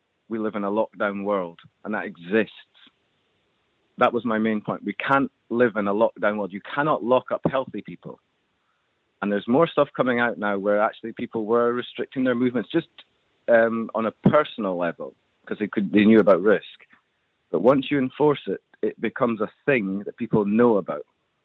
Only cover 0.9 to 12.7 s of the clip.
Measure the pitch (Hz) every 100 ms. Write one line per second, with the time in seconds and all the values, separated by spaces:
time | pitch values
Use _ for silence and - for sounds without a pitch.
0.9 | 90 104 101 98 101 87 85 - _ 98
1.9 | 104 95 85 85 110 98 - _ _ _
2.9 | _ _ _ _ _ _ _ _ _ _
3.9 | - 123 113 117 110 110 107 - 95 101
4.9 | - - 139 131 - _ 117 123 104 101
5.9 | 101 113 - 107 107 98 98 - 143 151
6.9 | 139 113 127 - 107 - 135 127 104 -
7.9 | 87 69 62 _ _ _ _ _ _ _
8.9 | _ _ _ 101 101 117 131 165 - 143
9.9 | - 127 120 120 82 104 98 101 104 107
10.9 | - 113 - 117 113 107 120 120 120 117
11.9 | - - 135 131 120 127 120 101